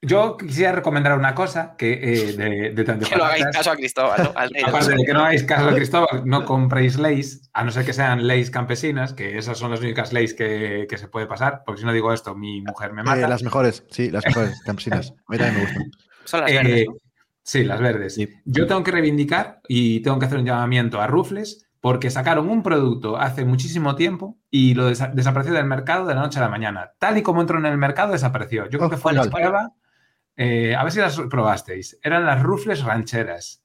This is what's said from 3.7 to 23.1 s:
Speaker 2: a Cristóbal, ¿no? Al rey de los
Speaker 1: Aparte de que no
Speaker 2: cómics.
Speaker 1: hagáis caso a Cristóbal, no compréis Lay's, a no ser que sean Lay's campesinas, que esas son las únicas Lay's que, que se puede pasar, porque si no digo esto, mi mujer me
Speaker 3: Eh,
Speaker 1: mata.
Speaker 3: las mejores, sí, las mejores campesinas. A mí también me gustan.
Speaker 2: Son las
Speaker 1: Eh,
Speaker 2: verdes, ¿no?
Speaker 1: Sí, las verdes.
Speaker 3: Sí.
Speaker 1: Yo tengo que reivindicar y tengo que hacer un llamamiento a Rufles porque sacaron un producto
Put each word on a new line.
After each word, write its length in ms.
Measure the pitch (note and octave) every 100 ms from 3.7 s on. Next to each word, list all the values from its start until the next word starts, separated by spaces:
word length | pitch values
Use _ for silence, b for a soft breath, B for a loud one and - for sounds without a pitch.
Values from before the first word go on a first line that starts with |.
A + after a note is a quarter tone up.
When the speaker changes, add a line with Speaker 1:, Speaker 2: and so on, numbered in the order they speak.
Speaker 2:
a 40 | D3+
Cristóbal, 460 | C3 - C3 G2+
¿no? 80 | D#3+
Al 140 | - B2+
rey 140 | C#3
de 80 | C3
los 0 |
Speaker 1:
Aparte 200 | D3 C#3+ C3+
de 80 |
que 80 | B2+
no 60 | D3
Speaker 2:
cómics. 80 | D#3
Speaker 1:
hagáis 160 | D#3
caso 260 | C3 D3+ C#3+
a 60 |
Cristóbal, 480 | E3+ C#3+ E3+ E3 B2+
no 200 | B2+ C#3 -
compréis 500 | C3 C3 C3 B2+ C3
Lay's, 520 | D#3 C#3+ C#3 - _
a 100 | -
no 60 | A#2
ser 120 | A#2
que 80 | C3
sean 340 | B2+ C3+ A#2+ A#2+
Lay's 240 | B2+ B2
campesinas, 640 | B2+ B2 B2 D#3 C#3 C3
que 240 | - G2 G#2
esas 220 | A2 A2+
son 120 | A#2+
las 80 | A#2
únicas 340 | B2 A2 A2
Lay's 180 | A#2+ A2+
que, 540 | - A2 G#2+ G#2+ G#2 G#2
que 80 | G#2+
se 120 | G2+
puede 180 | A2+ G#2+
pasar, 360 | G#2 C3 C#3 -
porque 140 | G#2
si 40 | A2+
no 60 |
digo 180 | A2+ A2
esto, 200 | A2+ G#2+
mi 280 | G2 G#2 G2+
mujer 320 | G2 G2+ G#2
me 80 | G#2+
Speaker 3:
Eh, 20 |
Speaker 1:
mata. 240 | A2+ C3+ B2
Speaker 3:
las 140 | B2
mejores, 420 | A#2+ C3+ B2+ A2 _
sí, 200 | - B2
las 140 | F2
mejores 340 | G#2+ C3 A2 -
campesinas. 460 | - G2+ - - -
A 220 | - _
mí 40 | A2+
también 200 | A#2+ G#2+
me 40 | G2
gustan. 240 | - - - b b
Speaker 2:
Son 160 | - E3+
las 100 | D3+
Speaker 1:
Eh, 40 |
Speaker 2:
verdes, 320 | C3+ B2+ A#2+ A2+
¿no? 80 | - _ _ _ _
Speaker 1:
Sí, 220 | - C#3
las 160 | A2 G2+
verdes. 340 | A#2+ G#2+ F#2+
Speaker 3:
Sí. 140 | G#2+ G#2 -
Speaker 1:
Yo 220 | - C3 -
tengo 160 | F#3+
que 80 | F3
reivindicar 680 | E3+ D#3 D3 D3 E3 G#3 - -
y 320 | B2 A#2+ A2+
tengo 180 | A#2 C3+
que 80 | C3
hacer 120 | C#3
un 60 | B2
llamamiento 540 | B2 A#2+ B2 A#2 A2+
a 60 | G#2+
Rufles 600 | D#3 - G3 G#3 - _ _
porque 300 | B2 B2 C3
sacaron 380 | C3 C3 D#3+ D#3+
un 120 | A3+
producto 540 | F#3 D#3+ C3 A#2 A2